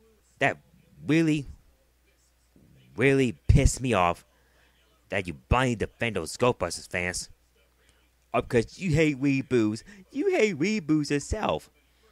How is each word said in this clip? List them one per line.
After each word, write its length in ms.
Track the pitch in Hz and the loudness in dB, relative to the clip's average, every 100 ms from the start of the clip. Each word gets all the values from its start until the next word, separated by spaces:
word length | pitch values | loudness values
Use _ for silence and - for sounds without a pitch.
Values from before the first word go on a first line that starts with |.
| _ _ _ _ | _ _ _ _
that 180 | 139 87 _ _ _ - 151 | -2 -2 _ _ _ -12 -2
really, 400 | 156 165 151 139 - _ _ _ _ _ _ _ _ _ _ _ _ _ - | 2 2 0 -4 -14 _ _ _ _ _ _ _ _ _ _ _ _ _ -2
really 400 | 131 135 131 - - | 2 2 2 0 4
pissed 340 | 143 135 - | 6 4 2
me 120 | 127 | 0
off 320 | 107 87 85 - _ _ _ _ _ _ _ _ | 2 2 0 -8 _ _ _ _ _ _ _ _
that 160 | 95 90 | -6 -6
you 60 | 71 - | -10 -2
blindly 280 | 117 131 113 | 0 2 0
defend 400 | 92 - 117 98 | -6 -6 -6 -4
those 200 | 78 - | -6 0
Ghostbusters 540 | 123 120 87 - - | 0 0 -4 -8 -8
fans. 400 | 92 90 87 - - _ _ _ _ _ _ _ _ _ | -6 -6 -6 -10 -16 _ _ _ _ _ _ _ _ _
Oh, 80 | 117 | -4
cause 360 | 123 123 113 - | 0 0 -2 -4
you 140 | 185 | -2
hate 300 | 151 160 135 | 2 2 0
reboots. 600 | 143 135 123 127 107 110 - - - | 0 -2 0 0 0 -2 -10 -20 -12
You 200 | 269 392 359 | -6 -2 2
hate 220 | 214 165 | 0 0
reboots 540 | 175 214 147 156 143 | -2 -2 -2 -2 0
yourself. 580 | 147 - 214 - 78 - _ _ _ _ | -4 -4 -4 -2 -4 -6 _ _ _ _